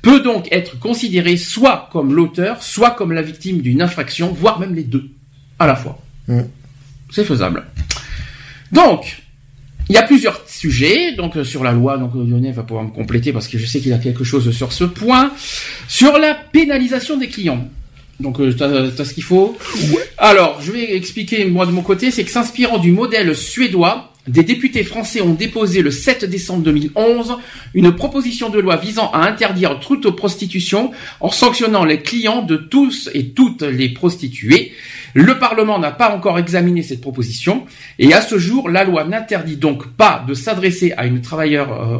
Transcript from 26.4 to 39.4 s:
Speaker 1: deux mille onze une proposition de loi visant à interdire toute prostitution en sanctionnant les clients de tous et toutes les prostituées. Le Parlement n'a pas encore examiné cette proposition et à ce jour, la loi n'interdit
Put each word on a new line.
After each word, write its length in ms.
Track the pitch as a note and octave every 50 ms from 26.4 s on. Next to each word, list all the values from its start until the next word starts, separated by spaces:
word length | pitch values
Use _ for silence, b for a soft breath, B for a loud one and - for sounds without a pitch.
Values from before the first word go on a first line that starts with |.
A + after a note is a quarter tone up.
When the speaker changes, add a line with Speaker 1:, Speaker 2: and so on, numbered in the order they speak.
| E3+ - F#3 F3+
Speaker 1:
deux 100 | D#3+ D#3+
mille 180 | D3+ D3 D3 D#3 -
onze 400 | G#3 A3 A3+ A#3+ A#3+ A#3 A#3 A#3+ A#3+ B B B B B B -
une 180 | F3+ - F3 F3
proposition 540 | - - - - C#4 B3 B3 A#3 - A#3 A3+
de 100 | G3+ G#3
loi 180 | F#3 F#3 E3+ -
visant 320 | F3+ G#3 G#3+ A3+ G#3+ -
à 80 | - D3+ E3 G3+
interdire 520 | G#3+ - A3+ G3 F#3+ F3+ F#3 D#3+ C#3 C3
toute 280 | - - C#4 C#4 - G#3 F3+
prostitution 760 | - - G3 F3 - G#3 F3+ - F#3+ F3 - G3 G3+ A#3+ C4 B B B B B B
en 100 | - -
sanctionnant 540 | - - - B3 A#3+ B3 A#3+ A3 G#3+ G3 F3
les 160 | D#3 D3+ D#3
clients 400 | - - A#3+ A#3+ A3 G#3+ A3 B3
de 160 | A3 E3+ D#3+
tous 540 | D3+ D#3 - - C#4 C#4 B3+ - - - -
et 140 | - C#3+ B2+ A#2+
toutes 280 | - - C4 A#3 - -
les 300 | D#3 C#3+ C3 B2 C3 B2
prostituées. 840 | B2 - - F3 E3+ - - B2+ A#2+ - G#2 G#2+ C#3+ G3+ - - B B B B B B B B
Le 260 | B C3 D3+ A3+ C4 -
Parlement 400 | B3 A#3+ A3+ A3 G#3+ G#3+ G#3+ F#3+
n'a 120 | E3 D3
pas 200 | D3 - A#3+ A3 G#3
encore 220 | F#3+ F3 G#3 F3 F3
examiné 440 | E3+ E3+ F3 F3+ F3 F3 F3 E3+
cette 200 | D#3 - C3+ A#2+
proposition 640 | B2 C#3 B2+ B2+ A#2+ A#2 A2+ - - E3+ G3+ C4 B3+ B B B B B B B
et 160 | A#2 C#3 D#3+
à 80 | G3+
ce 160 | A3 - A#3 G3
jour, 320 | E3+ F3+ A#3 C4+ B3 F3
la 140 | E3+ F#3 G3
loi 200 | F#3+ F3 D#3 D3+
n'interdit 520 | D#3+ G3 A3+ A3 - G#3 F3+